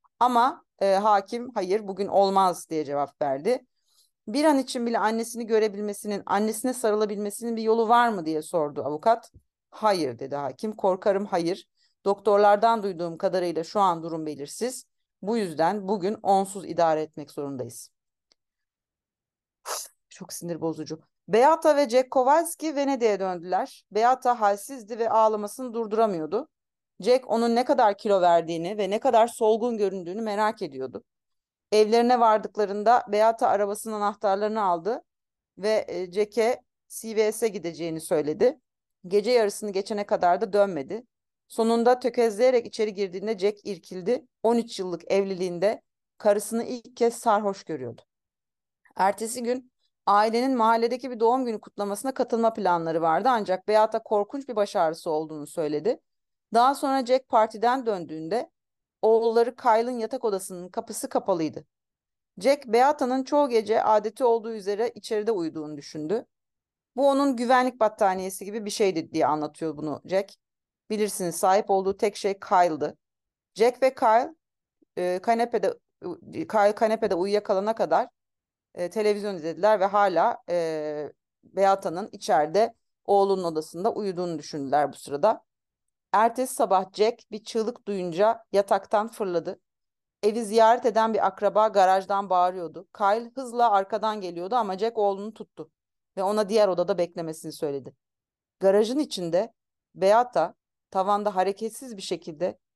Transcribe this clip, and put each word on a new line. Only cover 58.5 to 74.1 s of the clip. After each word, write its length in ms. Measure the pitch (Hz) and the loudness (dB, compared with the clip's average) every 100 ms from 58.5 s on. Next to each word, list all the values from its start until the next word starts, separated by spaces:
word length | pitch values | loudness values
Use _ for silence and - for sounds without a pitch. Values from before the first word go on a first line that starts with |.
| _ _ _ _ _ | _ _ _ _ _
oğulları 540 | 220 226 226 226 233 247 | 4 4 4 2 2 2
Kyle'ın 440 | 254 220 240 240 | 4 4 2 -4
yatak 260 | 220 - 226 | -6 -4 -2
odasının 440 | 190 - 180 180 | -4 -6 -14 -12
kapısı 400 | 226 - 208 269 | -12 -10 -10 -4
kapalıydı. 560 | 247 - 175 156 - - _ _ _ _ _ _ - | -2 0 -2 -2 -6 -18 _ _ _ _ _ _ -2
Jack, 300 | 226 285 262 | 0 0 2
Beata'nın 560 | 233 269 302 254 262 | 4 4 2 0 -2
çoğu 260 | 262 294 277 | 0 2 2
gece 340 | 226 208 226 | 2 2 0
adeti 400 | - 214 214 220 | 4 2 0 0
olduğu 280 | 247 233 220 | 2 2 -2
üzere 400 | 220 190 202 240 202 | -8 -6 -4 -4 -6
içeride 360 | - 214 214 | -6 -4 -2
uyuduğunu 460 | 202 165 156 151 147 | -2 -4 -6 -10 -12
düşündü. 480 | - 160 151 220 - _ _ _ _ _ _ 247 | -14 -10 -4 -6 -6 _ _ _ _ _ _ 0
"Bu 140 | 277 | 2
onun 260 | 277 285 233 | 4 2 0
güvenlik 440 | 240 254 254 247 | 2 2 2 0
battaniyesi 680 | 214 214 202 185 190 - 196 | 0 2 0 0 -6 -10 -12
gibi 200 | 220 208 | -10 -6
bir 40 | |
şeydi." 420 | - 202 165 - | -2 0 0 -4
diye 120 | 160 135 | -2 0
anlatıyor 520 | 151 151 - 160 147 | 0 -4 -6 -8 -6
bunu 240 | 151 - 165 | -8 -8 -4
Jack. 280 | 185 196 _ _ _ _ _ - | -4 -4 _ _ _ _ _ -8
Bilirsiniz, 460 | 214 214 - 175 165 | -4 -4 -4 -6 -2
sahip 340 | 190 196 220 | 2 2 2
olduğu 280 | 196 190 196 | 0 0 -2
tek 180 | 214 - | -2 -2
şey 240 | 196 196 | -6 -4
Kyle'dı. 580 | - 190 175 151 147 - _ _ _ _ _ - | 0 4 4 0 -6 -8 _ _ _ _ _ 0
Jack 260 | 233 240 | 0 2
ve 140 | 262 262 | 0 2
Kyle, 380 | 240 | 2